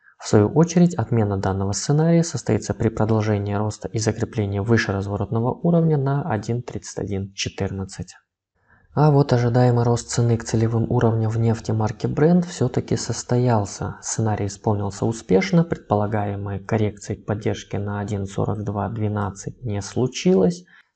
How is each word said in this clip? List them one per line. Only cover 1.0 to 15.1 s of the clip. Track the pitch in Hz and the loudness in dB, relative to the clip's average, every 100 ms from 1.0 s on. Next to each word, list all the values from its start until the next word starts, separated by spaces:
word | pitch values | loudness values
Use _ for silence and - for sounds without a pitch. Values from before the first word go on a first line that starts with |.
| 110 117 104 98 | -2 0 0 0
данного | 95 95 98 | -2 -2 -2
сценария | 101 - 147 165 170 | -4 0 2 4 4
состоится | 165 123 - 104 - - | 2 -4 -2 -2 -2 -2
при | 113 | 0
продолжении | 113 107 110 107 104 101 101 | 0 2 2 2 0 0 -2
роста | 107 - - | -4 -6 -6
и | 113 | -2
закреплении | 110 110 - - 101 101 | -2 -2 -4 -2 -2 -2
выше | 107 110 - | 2 2 2
разворотного | 98 101 101 98 113 120 | -2 -2 -4 -2 -2 -2
уровня | - 175 170 165 147 | -2 2 2 4 2
на | 135 139 | 0 -2
один | 170 107 - 120 | -2 -4 -2 -4
тридцать | - 101 - - | -4 -10 -10 -8
один | 104 98 98 | -6 -6 -6
четырнадцать. | - - - 95 95 95 - 87 - _ _ _ _ _ _ _ | -8 -8 -4 -6 -6 -8 -10 -14 -16 _ _ _ _ _ _ _
А | 139 151 | 2 4
вот | 143 143 | 6 4
ожидаемый | 123 120 123 123 120 | 4 4 4 4 4
рост | 120 120 - | 2 0 -2
цены | - 117 113 | 0 2 2
к | |
целевым | - 113 113 117 113 | 0 0 2 0 0
уровням | 120 120 113 110 | 2 2 2 0
в | 113 | 0
нефти | 113 113 - | 0 0 -2
марки | 110 107 - - | -2 -2 -2 -4
Brent | 127 156 180 175 | 2 4 4 2
всё-таки | - 127 120 - 113 | -2 -2 -2 -2 -4
состоялся. | - 117 - 123 123 110 98 - 98 - | -4 -6 -2 2 2 2 0 -6 -8 -8
Сценарий | - - 110 101 101 | -8 -2 -2 -2 -4
исполнился | - 113 101 101 - | -4 -2 0 -2 -2
успешно, | 113 | -2